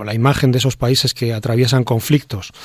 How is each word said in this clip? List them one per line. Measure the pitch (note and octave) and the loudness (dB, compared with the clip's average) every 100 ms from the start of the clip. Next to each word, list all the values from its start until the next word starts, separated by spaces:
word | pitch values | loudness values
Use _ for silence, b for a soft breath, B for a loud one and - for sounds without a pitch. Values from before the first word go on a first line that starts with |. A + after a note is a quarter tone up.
la | G#2 A2+ | -6 0
imagen | B2+ C#3 C3+ | 2 2 2
de | B2+ | 2
esos | C3 - | 0 -2
países | B2 C3 C3 | -2 0 -2
que | - A#2 | -4 -4
atraviesan | A2+ A2 A#2 B2 C3 | -4 -2 0 2 2
conflictos. | A#2 A2+ - D3 - G2+ - B | 2 -2 2 0 0 -12 -12 B